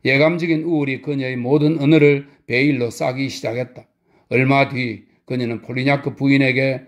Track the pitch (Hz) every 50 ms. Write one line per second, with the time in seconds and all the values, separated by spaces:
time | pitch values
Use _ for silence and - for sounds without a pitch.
0 | - 131 135 139 151 160 175 170 170 170 160 156 160 170 170 151 143 139 131 123
1 | - 147 147 139 131 127 127 123 120 123 147 156 147 151 165 156 139 143 160 156
2 | 147 147 143 139 143 - - _ _ - 117 123 139 147 139 123 120 113 107 -
3 | 160 131 127 135 135 127 - - - 117 113 123 123 120 - - - _ _ _
4 | _ _ _ _ _ - 117 123 131 131 139 139 139 - 135 123 127 117 107 98
5 | - _ _ _ _ - 127 123 123 117 117 104 - - 123 131 131 143 139 135
6 | - 143 - - 135 139 139 135 139 131 127 131 131 135 131 127 -